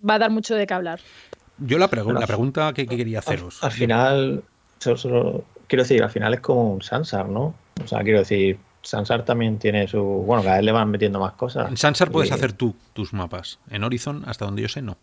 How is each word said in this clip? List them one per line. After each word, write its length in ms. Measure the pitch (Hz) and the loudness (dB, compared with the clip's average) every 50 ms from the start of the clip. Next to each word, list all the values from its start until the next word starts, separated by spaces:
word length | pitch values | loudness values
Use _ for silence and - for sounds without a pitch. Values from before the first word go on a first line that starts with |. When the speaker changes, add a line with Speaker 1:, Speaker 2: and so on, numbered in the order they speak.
| 208 | -2
Speaker 1:
va 80 | 208 214 | 0 2
a 40 | 208 | 2
dar 120 | 226 220 | 2 2
mucho 220 | 220 220 208 - 226 | 2 0 -2 -2 -2
de 120 | 214 202 | -2 0
qué 60 | 190 190 | -2 -2
hablar. 260 | 185 180 170 165 - - - - - - - - _ _ _ _ - | -4 -4 -6 -8 -10 -14 -20 -20 -20 -20 -20 -20 _ _ _ _ -10
Speaker 2:
Yo 180 | 143 117 139 | -4 0 2
la 120 | 170 190 196 | 4 4 2
pregu-, 160 | - 117 101 | 2 0 0
Speaker 3:
Bueno, 140 | 113 123 127 | 0 0 0
Speaker 2:
la 80 | 113 | 0
pregunta 460 | 107 107 104 123 139 135 156 156 156 131 | 0 0 0 0 0 0 0 -2 -2 -2
que, 120 | 143 131 | -4 -4
que 120 | 117 123 | -4 -2
quería 220 | 120 120 113 110 107 | -4 -2 -2 -4 -4
Speaker 3:
al, 40 | - | -2
Speaker 2:
haceros. 400 | - 104 90 87 87 - - - | -4 -4 -4 -4 -10 -10 -6 -4
Speaker 3:
al 80 | 110 | -4
final, 720 | 110 113 123 113 113 120 127 131 139 139 135 135 135 135 - _ _ _ _ _ _ - | -2 0 2 2 4 4 4 4 4 2 2 0 -2 -4 -6 _ _ _ _ _ _ -4
solo, 180 | - 123 117 | 0 0 0
solo, 480 | 117 - 123 123 120 120 - - - - _ _ - - | 2 0 0 2 2 2 2 -2 -4 -10 _ _ -18 -4
quiero 160 | - - 127 127 | 0 2 2 4
decir, 200 | 127 135 113 110 | 4 4 4 4
al 60 | 107 | 2
final 220 | - 110 - 110 120 | 0 -2 0 0 0
es 80 | 120 | 0
como 320 | - - 131 120 117 107 98 | 0 0 2 4 4 2 0
un 80 | 95 | -2
Sansar, 480 | - - 117 131 160 - - 98 98 101 | -6 -4 -4 -4 -4 -2 -4 -4 -4 -2
¿no? 260 | 98 113 139 160 160 - _ _ - - | -2 -2 -4 -4 -6 -8 _ _ -10 -10
O 60 | 104 | -8
sea, 140 | - 117 107 104 | -4 -4 -2 2
quiero 160 | 110 107 101 | 4 4 4
decir, 380 | 95 - 104 98 95 95 95 - - _ _ _ | 4 4 2 2 2 2 2 -2 -6 _ _ _
Sansar 420 | - - - 107 101 - 120 113 113 | -10 -6 -4 -4 -2 0 0 -2 0
también 360 | - 120 117 113 110 107 107 | 0 0 0 2 0 0 0
tiene 280 | - 107 107 104 98 | 0 0 2 2 0
su, 160 | 92 - 107 101 | 0 0 -2 0
bueno, 400 | 98 98 95 95 104 120 113 95 | 0 0 -2 2 2 2 2 4
cada 140 | 95 95 | 4 4
vez 80 | 98 104 | 4 4
le 60 | 110 110 | 4 4
van 180 | 113 107 107 | 4 2 2
metiendo 280 | 104 101 107 101 98 95 | 0 0 0 0 0 0
más 120 | 98 - - | -2 -4 -4
cosas. 360 | - 127 123 127 131 113 107 | -6 -6 -4 -4 -4 -4 -4
Speaker 2:
En 80 | 131 | -2
Sansar 340 | - - 147 143 - 180 165 | 0 2 2 2 2 0 0
puedes 200 | - 160 135 - | 2 0 0 0
Speaker 3:
Y 20 | 139 | 0
Speaker 2:
hacer 180 | 151 139 120 | 0 -2 -2
tú 240 | 101 - 127 113 - - _ _ | -2 -2 -2 -2 -2 -4 _ _
tus 220 | - 113 101 - 107 | -8 -8 -8 -6 -6
mapas. 460 | 98 90 82 - 92 - - - _ _ - | -6 -6 -6 -8 -10 -12 -14 -18 _ _ -10
En 120 | 104 104 107 | -8 -4 -4
Horizon, 380 | 120 127 113 - 147 143 147 - | -2 -4 -4 -4 -6 -8 -8 -8
hasta 160 | 127 113 - 107 | -10 -8 -8 -6
donde 160 | 101 101 104 | -6 -4 -4
yo 60 | 110 | -4
sé, 140 | - - 147 | -6 -6 -8
no. 160 | 131 104 - _ | -8 -10 -10 _